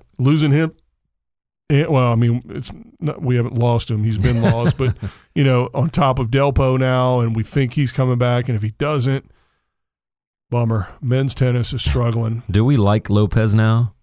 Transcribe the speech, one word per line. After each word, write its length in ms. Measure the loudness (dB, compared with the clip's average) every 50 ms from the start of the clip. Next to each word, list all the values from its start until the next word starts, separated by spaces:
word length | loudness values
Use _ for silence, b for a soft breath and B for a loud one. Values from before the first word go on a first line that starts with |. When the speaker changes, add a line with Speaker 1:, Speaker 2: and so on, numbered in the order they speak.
| _ _ _
Speaker 1:
Losing 340 | -2 0 2 2 2 2 2
him, 220 | 2 2 0 -2 -4 _ _ _ _ _ _ _ _ _ _ _ _ _ _ _ _ _ _ 0
eh, 160 | 0 0 2
well, 240 | 2 0 0 2 2 2
I 20 |
mean, 280 | 2 2 2 0 -2 -4 -8
it's 220 | -12 -10 -10 -10 -12 -14 -18 -20 -12 -8
not, 200 | -6 -6 -6 -4
we 140 | -2 -2 0
haven't 200 | 0 0 -2 -2
lost 340 | -2 0 0 0 0 -2 -2
him. 120 | -2 -2 -2
He's 120 | -2 0 0
been 220 | 0 0 2 2
lost, 360 | 2 2 2 2 0 0 0
but, 180 | 0 -2 -2 -2 B -6 -12 B
Speaker 2:
<laughs> 200 | B B B B
Speaker 1:
you 80 | 0 2
know, 260 | 2 2 2 0 -2 -2
on 160 | -4 -4 -2
top 280 | 0 0 0 0 0
of 100 | -2 -2
Delpo 520 | 0 0 2 2 2 2 2 2 2 2 0
now, 400 | 0 0 0 0 0 0 0 0
and 160 | 0 -2 -2
we 80 | -4 -4
think 300 | -2 -2 -2 -2 -2 -2
he's 180 | -2 -2 -2
coming 260 | -2 -2 0 0 0
back, 300 | 0 0 0 0 -2 -2
and 80 | -2 -4
if 60 | -4
he 100 | -4 -6
doesn't, 580 | -4 -4 -2 -2 0 0 0 0 -2 -4 -6 -10 _ _ _ _ _ _ _ _ _ _ _ _ _ _ _ _ _ _ _ _ _ _ _ -4
bummer. 380 | -2 -2 0 0 0 -2 -4 -6 -10 -8
Men's 340 | -4 -2 0 0 0 -2 0
tennis 380 | 0 0 0 0 0 -2 -2 -4
is 100 | -4 -2
struggling. 600 | -2 0 0 0 0 0 -2 -2 -2 -4 -6 -4 0
Speaker 2:
Do 140 | 2 2 4
we 140 | 4 4
like 320 | 4 4 2 2 0 0 0
Lopez 440 | 2 2 2 2 2 2 2 2 2
now? 400 | 2 4 4 2 2 0 -2 -4 _